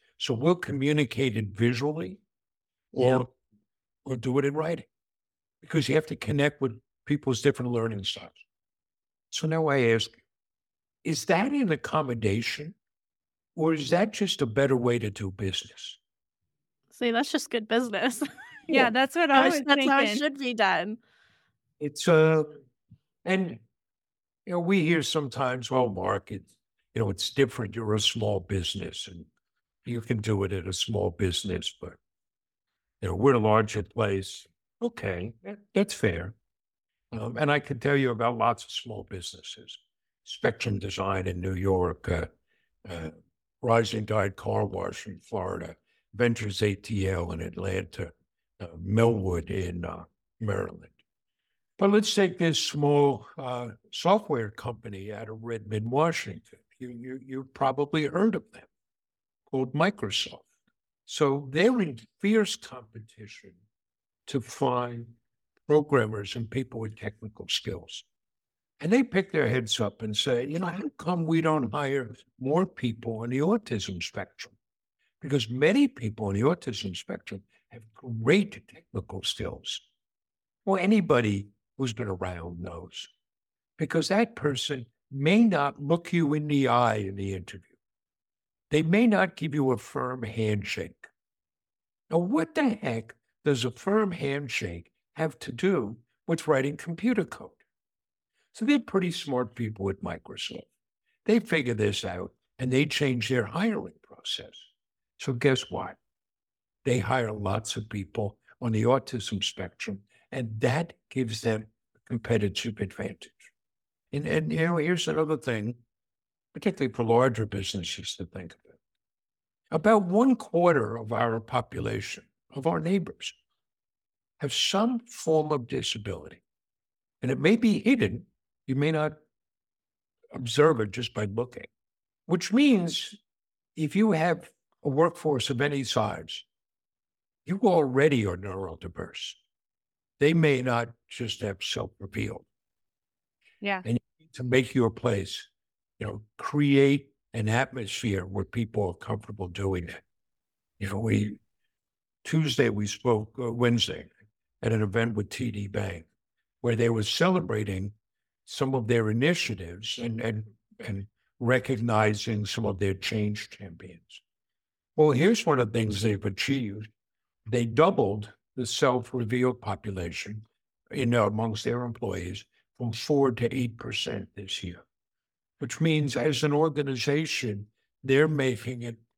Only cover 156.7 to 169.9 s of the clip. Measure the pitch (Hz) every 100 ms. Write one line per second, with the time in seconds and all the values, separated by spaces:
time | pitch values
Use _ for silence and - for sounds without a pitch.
156.7 | 113 117 113 104 - 170 180 - 107 101
157.7 | 95 101 - _ _ _ _ _ - 135
158.7 | 135 110 120 110 113 147 175 - 95 85
159.7 | 90 110 - 117 113 113 107 107 - _
160.7 | _ - 98 101 _ _ _ 120 127 120
161.7 | 127 117 107 107 104 - 107 101 - 104
162.7 | 95 98 98 - 110 104 104 - - 101
163.7 | 82 180 175 _ - _ _ _ _ _
164.7 | _ _ - 151 127 180 226 - 139 117
165.7 | 113 110 98 110 101 104 95 - 135 110
166.7 | 104 107 _ _ _ _ _ 113 117 117
167.7 | 113 160 143 107 107 101 - _ - 120
168.7 | - 139 127 117 127 113 123 127 123 -
169.7 | 98 107